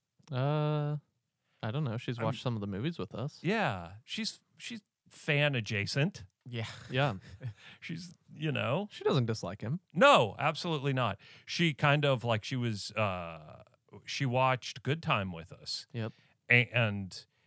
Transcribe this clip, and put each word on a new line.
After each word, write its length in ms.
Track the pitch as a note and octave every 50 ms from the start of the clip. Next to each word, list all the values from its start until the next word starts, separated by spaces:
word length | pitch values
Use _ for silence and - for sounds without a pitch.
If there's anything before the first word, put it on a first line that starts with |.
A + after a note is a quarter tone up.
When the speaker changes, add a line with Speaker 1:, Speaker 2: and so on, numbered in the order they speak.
| _ _ _ _ _ -
Speaker 1:
Uh, 640 | C3+ B2+ C3 C#3+ D3+ D3+ D3+ D3+ D3+ D3+ D3 D3 D3+ D3 - _ _ _ _ _ _ _ _ _ _ _
I 80 | - A2
don't 140 | A#2 D3 D#3
know. 140 | A#2+ G#2+ A#2+
She's 200 | - - A#2 A2+
Speaker 2:
I'm 60 | A2+
Speaker 1:
watched 180 | A2 C3 -
some 120 | - C3 A#2
of 60 | G#2+
the 60 | G2+
movies 320 | G2+ G2 F#2+ A#2+ E3 E3+ -
with 160 | F#2 - -
us. 240 | - B2 D3 - -
Speaker 2:
Yeah. 460 | - D#3+ G#3+ A3+ F#3+ C#3+ G2+ F2+ E2+ E2+ F#2+ A2 -
She's, 340 | - - A3 A3 - - - - _ _
she's 240 | - - - A#3+ G#3+ - _ _ _ _ -
fan 440 | - - - - D3 C#3+ D3 D3 C#3
adjacent. 680 | B2 G#2+ - A2+ G2+ G2+ - - C#3 C#3 G#2 - - - - _ _ -
Speaker 3:
Yeah. 180 | B2 A#2+ A#2 A2 - - - - -
Speaker 1:
Yeah. 240 | B2+ B2+ C#3+ C#3 G2+ F#2 - - - - - A#2
Speaker 2:
<laughs> 320 | G#2 - - - - -
She's, 340 | - - E3+ E3 F3+ F3 - - _ - -
you 160 | D3 D3+ D#3
know. 380 | C3 A2 G#2+ A2 C3+ F3+ G#3 G#3
Speaker 1:
She 140 | - - G4
doesn't 220 | G#4 - C#3 A#2+
dislike 340 | A2+ A2 - - F2 F#2+ -
him. 200 | - A2 D3+ F#3 - _
Speaker 2:
No, 420 | - D#3+ B3 C#4+ C#4 F3+ B2 G2 F#2 -
absolutely 540 | C3+ D3+ D#3+ - - F3 D#3+ C#3+ C3 C#3+ C3+
not. 240 | C3 B2 G#2+ G2 - - - - - -
She 300 | - - - E3+ E3 C#3
kind 300 | - - D3 C#3+ D3+ C#3+
of, 180 | C#3+ C3+ A2+ A#2
like, 200 | A#2 A2+ G#2+ -
she 120 | - C3+
was, 360 | B2+ A#2+ A#2 G#2+ G2 - -
uh, 460 | - A2 G#2+ G2+ F#2 F2+ E2+ E2 E2 D#2+ D#2 D#2 - - - _ _ _ _ _ - G2+ -
she 180 | - - - C#3+
watched 580 | B2+ A#2+ B2+ C3 C3 B2+ B2 - - - -
Good 200 | - B2+ D3+ E3
Time 300 | D#3+ D#3+ C3+ G#2+ G2 F#2
with 200 | E2+ E2 D#2+ -
us. 340 | - - - - - - - -
Speaker 1:
Yep. 200 | - A#2+ A2 A2 - _ _ _ _ _ _ -
Speaker 2:
A-, 200 | B2 A#2+ A#2+ -
and 540 | - A#2+ A#2 G#2+ G2+ G2+ G2 F2+ - - - _ _ _ _